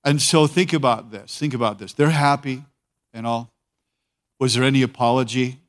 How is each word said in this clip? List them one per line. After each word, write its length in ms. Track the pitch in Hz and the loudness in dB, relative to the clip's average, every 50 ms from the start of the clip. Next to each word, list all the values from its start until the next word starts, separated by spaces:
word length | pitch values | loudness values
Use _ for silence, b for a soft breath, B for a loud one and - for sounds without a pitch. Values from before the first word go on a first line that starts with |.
| _ | _
And 160 | 143 143 147 | 0 0 0
so 280 | - - - 160 156 143 | 0 2 4 4 4 4
think 240 | - 180 185 151 | 2 0 0 0
about 400 | 165 156 139 127 117 110 104 113 | 0 0 2 0 0 0 -4 -14
this. 260 | 107 101 107 - - - | -16 -16 -16 -16 -10 -6
Think 160 | 151 151 127 | -6 -4 -2
about 240 | 117 120 107 104 98 | -2 -2 -4 -4 -6
this. 140 | 104 87 | -14 -14
They're 180 | - - 147 156 | -2 0 0 2
happy 540 | 165 147 143 143 143 139 143 139 131 131 143 _ _ _ _ _ _ _ _ _ | 2 2 2 2 0 0 -4 -10 -10 -10 -12 _ _ _ _ _ _ _ _ _
and 160 | _ 113 113 117 | _ -8 -6 -4
all. 240 | 117 117 120 120 _ _ _ _ _ _ _ _ _ _ _ _ _ _ _ _ _ _ | -4 -4 -6 -12 _ _ _ _ _ _ _ _ _ _ _ _ _ _ _ _ _ _
Was 140 | 135 127 113 | -2 0 2
there 100 | 120 127 | 2 2
any 180 | 135 135 135 | 2 4 2
apology? 800 | 131 123 - - 123 117 120 131 131 110 117 131 127 123 131 139 _ | 0 0 0 0 0 2 2 0 -2 -2 -2 -4 -4 -4 -6 -14 _